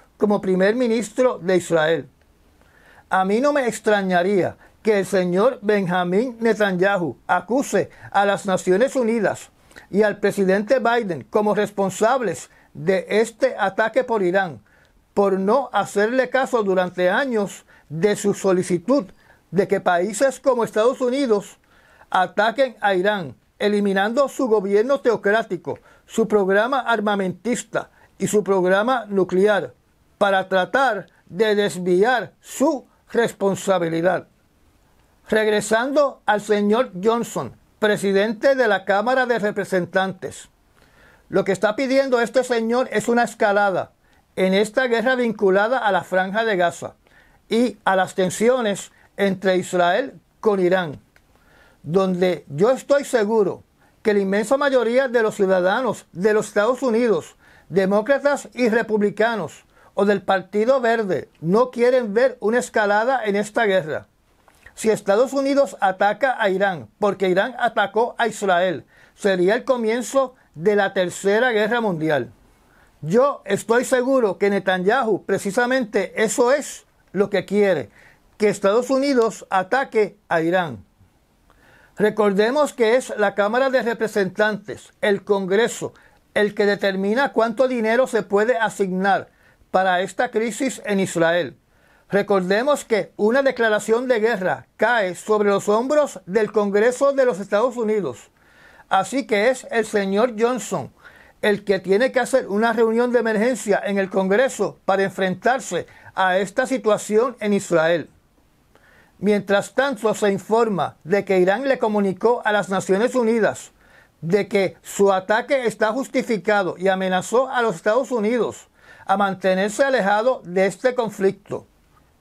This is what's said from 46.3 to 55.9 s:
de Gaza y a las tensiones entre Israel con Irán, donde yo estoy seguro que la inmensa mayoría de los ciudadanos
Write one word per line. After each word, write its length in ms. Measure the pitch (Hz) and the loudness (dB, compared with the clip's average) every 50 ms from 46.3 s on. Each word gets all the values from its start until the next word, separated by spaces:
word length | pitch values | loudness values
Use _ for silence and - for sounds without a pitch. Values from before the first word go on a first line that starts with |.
| 190 214 233 | -2 -2 -2
de 100 | 226 208 | 0 0
Gaza 400 | 175 175 175 - - - - - _ _ _ _ _ _ _ _ _ _ - | 0 0 0 -2 -4 -10 -14 -14 _ _ _ _ _ _ _ _ _ _ -2
y 280 | - 226 247 240 202 - - | 0 2 2 0 -2 -2 -2
a 120 | 196 190 | 0 2
las 200 | 190 185 - - | 2 0 0 -2
tensiones 760 | - 185 180 - - 208 233 254 254 240 208 202 185 - - _ _ _ _ _ - | -2 -2 -2 -2 0 0 2 2 2 0 -2 -4 -4 -8 -14 _ _ _ _ _ -2
entre 400 | 202 196 190 190 196 190 185 185 | -2 -2 -2 0 0 0 0 0
Israel 600 | 185 - - 180 175 175 180 220 269 269 - 165 - _ _ _ | 0 -2 0 0 2 2 2 0 -2 -4 -8 -18 -20 _ _ _
con 200 | - 220 202 190 | -2 0 0 2
Irán, 420 | 180 175 180 190 180 156 127 110 - _ _ _ _ _ _ _ _ _ _ _ _ _ _ _ - | 2 2 2 0 0 -4 -8 -12 -18 _ _ _ _ _ _ _ _ _ _ _ _ _ _ _ -8
donde 640 | 143 160 196 190 190 185 175 180 185 175 147 - - | -2 0 0 0 0 0 0 0 0 0 -2 -6 -8
yo 240 | 139 143 185 233 | -2 0 2 2
estoy 320 | 262 240 - - 285 285 277 | 2 0 0 0 0 0 0
seguro 600 | - - 240 208 202 226 226 202 170 135 - - _ _ _ _ _ _ _ - | 0 -2 0 0 2 2 2 2 0 -2 -6 -12 _ _ _ _ _ _ _ -2
que 100 | 214 208 | 0 0
la 60 | 202 | 0
inmensa 380 | 196 190 190 202 220 - 285 277 | 0 0 0 -2 0 0 0 0
mayoría 500 | 285 285 269 254 233 220 240 254 277 262 | 2 2 2 2 2 2 2 2 0 2
de 160 | 226 240 220 | 2 0 0
los 120 | 214 208 | 0 0
ciudadanos 720 | - 202 185 190 185 175 185 196 240 262 226 | 0 0 2 2 2 2 2 0 0 -2 -2